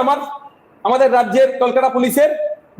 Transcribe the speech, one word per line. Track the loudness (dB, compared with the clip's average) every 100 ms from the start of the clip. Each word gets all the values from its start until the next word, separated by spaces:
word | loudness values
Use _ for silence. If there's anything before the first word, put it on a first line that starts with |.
আমার, | 0 -2 -4 -14 -20 _ _ _ -2
আমাদের | 2 2 2
রাজ্যের | 0 2 2 0
কলকাতা | -2 0 0 0
পুলিশের | -2 2 0 0 -6 -8 _